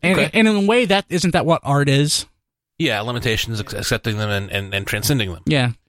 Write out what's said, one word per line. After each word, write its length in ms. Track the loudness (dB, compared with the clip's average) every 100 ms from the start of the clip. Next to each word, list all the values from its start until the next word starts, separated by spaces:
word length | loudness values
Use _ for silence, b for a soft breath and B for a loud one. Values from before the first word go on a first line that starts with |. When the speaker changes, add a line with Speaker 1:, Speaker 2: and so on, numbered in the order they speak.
Speaker 1:
And, 160 | 2 2
Speaker 2:
Okay. 100 | 2
Speaker 1:
and 140 | 4 4
in 80 | 4
a 100 | 2
way, 200 | 2 2
that, 200 | 0 0
isn't 220 | -2 0
that 140 | 0 2
what 160 | 0
art 260 | 2 0 4
is? 360 | 2 2 0 -6 _ _ _ _ _
Speaker 2:
Yeah, 240 | -2 -2
limitations, 580 | -2 -4 -2 -2 -2 -6
ac-, 160 | -6 -6
accepting 420 | -4 -2 -2 -4
them 120 | -2
and, 200 | -2 -4
and, 240 | -6 -4
and 140 | -6 -4
transcending 460 | -4 0 0 -2
them. 100 | -4 -2
Speaker 1:
Yeah. 260 | 0 0 -4